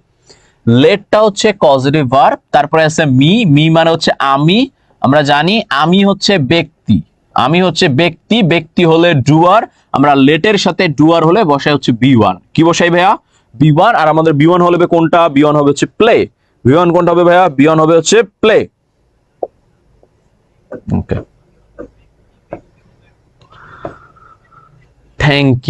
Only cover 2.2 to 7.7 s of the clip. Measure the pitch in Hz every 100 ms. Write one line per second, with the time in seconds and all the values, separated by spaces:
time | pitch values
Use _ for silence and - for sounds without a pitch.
2.2 | 180 277 _ 151 147 160 156 156 151 127
3.2 | 147 226 185 143 160 165 165 165 170 -
4.2 | 135 139 156 220 269 _ _ _ 123 147
5.2 | 143 143 170 226 - 139 160 190 196 196
6.2 | - 190 123 170 160 _ - 87 - _
7.2 | _ - 127 175 185